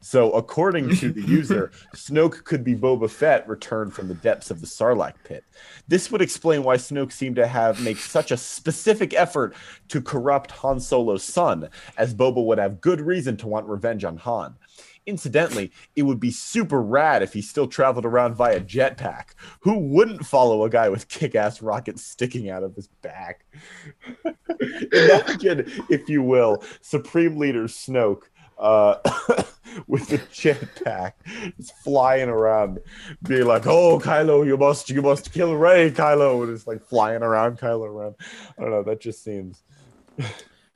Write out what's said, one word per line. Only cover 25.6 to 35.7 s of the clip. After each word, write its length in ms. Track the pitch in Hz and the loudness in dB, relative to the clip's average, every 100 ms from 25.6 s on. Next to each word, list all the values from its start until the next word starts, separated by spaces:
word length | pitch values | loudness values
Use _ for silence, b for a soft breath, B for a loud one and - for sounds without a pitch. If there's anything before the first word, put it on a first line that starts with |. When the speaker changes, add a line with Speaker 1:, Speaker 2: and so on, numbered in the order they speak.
| - B - | -4 B -2
Speaker 1:
if 180 | 147 - | -2 0
you 140 | 151 | -2
will, 400 | 127 127 113 104 B B | 2 4 4 2 B B
Supreme 540 | - 147 - 170 170 151 | -6 -6 -2 0 0 0
Leader 280 | 143 123 | -2 -2
Snoke, 580 | 113 - - 127 113 101 _ _ b - | -4 -8 -4 0 2 0 _ _ b -2
uh, 340 | 107 110 104 101 | 4 6 6 4
<laughs> 840 | - - - 240 - - 233 226 - | -2 -4 -2 -2 -2 -10 -18 -18 -6
with 240 | 127 - | -6 -2
a 60 | 147 | -6
jetpack, 960 | - - 160 143 - - 370 101 90 - B 226 208 - | -6 -2 0 0 -6 -10 -8 -6 -8 -10 B -12 -12 -14
just 200 | - - | -20 -14
flying 500 | - 139 127 135 127 | -2 2 4 2 0
around, 500 | 113 110 110 101 95 - B B B | 0 2 2 0 -6 -14 B B B
being 220 | 180 131 120 | -2 2 4
like, 200 | 113 113 | 2 4
"Oh, 320 | 165 175 160 | 6 6 4
Kylo, 480 | 143 156 156 147 147 | 4 2 4 4 4
you 100 | 139 | 4
must, 320 | 143 139 - | 4 2 -2
you 140 | 135 | 0
must 300 | 143 139 - | 2 2 -2
kill 240 | - 175 156 | -2 -2 4
Rey, 340 | 170 | 6